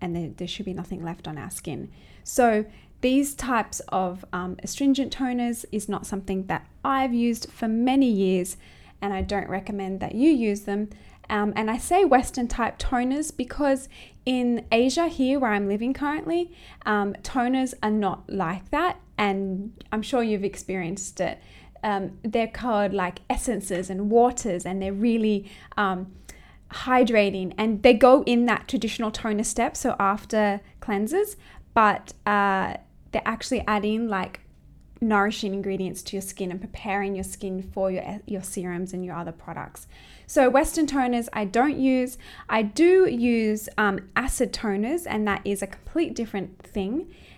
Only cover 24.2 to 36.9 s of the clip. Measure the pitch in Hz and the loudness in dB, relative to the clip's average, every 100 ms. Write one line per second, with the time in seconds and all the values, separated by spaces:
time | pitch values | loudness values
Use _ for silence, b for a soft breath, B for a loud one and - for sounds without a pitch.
24.2 | 247 247 220 180 180 190 196 196 233 226 | 6 4 -4 -4 -4 -4 -4 0 2 4
25.2 | 214 202 202 B B - 196 185 185 - | 2 2 -2 B B -2 0 -2 -6 -14
26.2 | B B B B - - 262 254 240 220 | B B B B -16 -10 2 4 6 6
27.2 | 202 196 185 - 220 208 240 220 254 269 | 4 0 -4 -2 0 6 6 8 10 8
28.2 | - 240 240 - - 196 214 - 214 - | 6 4 4 0 -2 -4 -2 -4 -4 -4
29.2 | 226 208 220 - 254 - 247 - 196 208 | -2 -2 -2 0 -2 0 -2 2 0 0
30.2 | - 220 208 196 b - - 202 214 359 | -2 2 2 0 b -14 -4 -2 0 0
31.2 | 415 - B B - 233 214 - - - | -2 -6 B B -2 4 4 4 -4 -8
32.2 | 208 202 202 190 180 - - - - 214 | 0 2 2 2 -2 -6 -14 -20 -6 -4
33.2 | 214 226 - 247 - 214 208 220 233 196 | -4 -6 -4 -2 0 0 0 0 -2 -4
34.2 | 185 - - - - - - - 226 208 | -6 -10 -20 -20 -20 -20 -20 -4 2 4
35.2 | 208 214 202 196 196 190 185 - - 196 | 4 0 -4 -4 -4 -2 -4 -6 -8 -8
36.2 | 190 - 185 185 220 - 214 | -8 -6 -6 -6 -10 -10 -4